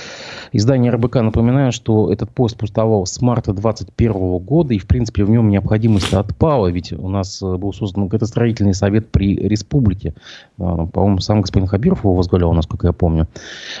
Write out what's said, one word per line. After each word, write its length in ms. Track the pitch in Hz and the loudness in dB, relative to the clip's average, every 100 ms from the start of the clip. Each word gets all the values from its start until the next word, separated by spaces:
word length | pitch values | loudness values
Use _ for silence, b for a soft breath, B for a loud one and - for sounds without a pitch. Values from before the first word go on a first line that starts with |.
| B B B B B | B B B B B
Издание 380 | 107 110 131 120 | 0 2 2 2
Р 60 | 120 | 2
Б 100 | 120 | 0
К, 140 | 131 | 2
напоминаю, 500 | 110 117 117 135 131 | 2 2 2 2 0
что 400 | - - 107 101 | -2 0 2 2
этот 180 | 98 101 | 0 -2
пост 280 | - 117 - | -2 -2 -2
пустовал 480 | 104 113 110 107 90 | -6 0 2 2 0
с 160 | - | 0
марта 320 | 123 113 - | 0 0 -2
двадцать 400 | 98 110 107 - | -2 -2 -4 -6
первого 440 | - 117 98 92 90 | 0 0 0 -2 -2
года, 360 | 92 160 151 | 0 0 2
и, 60 | 104 | 0
в 60 | - | 0
принципе, 380 | 123 117 - | 0 0 0
в 60 | 101 | 2
нем 200 | 117 107 | 4 4
необходимость 640 | 98 98 107 113 101 - | 2 2 2 2 2 2
отпала, 540 | 95 101 - 160 139 90 | 0 0 0 0 2 0
ведь 240 | 87 - | -2 -6
у 160 | 82 95 | -8 -4
нас, 340 | 98 95 - | -4 -4 -6
э, 140 | 95 92 | -6 -4
был 160 | 101 | -4
создан 380 | 92 101 95 98 | -4 -6 -4 -2
градостроительный 640 | 107 113 - 117 110 101 | -2 -2 0 0 2 0
совет 380 | 92 101 110 - | 2 2 0 0
при 220 | - 98 - | 0 2 0
республике. 760 | 95 107 - 147 110 95 82 - B B B - | 0 -2 -2 0 0 0 -6 -10 B B B -6
А, 260 | 90 85 85 | -4 -2 -2
по-моему, 320 | 92 98 95 | 0 2 2
сам 200 | - 107 | 2 0
господин 300 | 98 98 92 | 2 0 0
Хабиров 300 | 95 165 190 | 0 0 2
его 160 | 98 90 | 2 2
возглавлял, 360 | 87 90 85 | 2 2 2
насколько 360 | 82 80 - 87 | 2 0 -2 -2
я 60 | |
помню. 360 | - 85 80 80 B B B B B | 0 0 2 -2 B B B B B